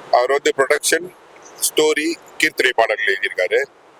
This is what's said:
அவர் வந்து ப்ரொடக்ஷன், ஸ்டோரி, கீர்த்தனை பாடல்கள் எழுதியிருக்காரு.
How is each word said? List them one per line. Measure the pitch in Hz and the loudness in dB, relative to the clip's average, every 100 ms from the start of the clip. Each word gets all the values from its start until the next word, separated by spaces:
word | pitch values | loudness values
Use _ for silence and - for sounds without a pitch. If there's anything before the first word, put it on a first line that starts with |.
| - | 0
அவர் | 123 127 | 0 2
வந்து | 139 151 139 | 0 0 0
ப்ரொடக்ஷன், | 131 147 - 165 185 - - - - - | 0 0 0 -2 -4 -16 -20 -20 -20 -6
ஸ்டோரி, | - - 156 151 160 160 - - | -2 0 0 0 -4 -8 -14 -2
கீர்த்தனை | 156 - 131 120 | -2 2 0 2
பாடல்கள் | 110 104 101 98 | 0 0 -2 -2
எழுதியிருக்காரு. | 98 - 90 113 139 - - | -4 -4 0 0 -2 -10 -20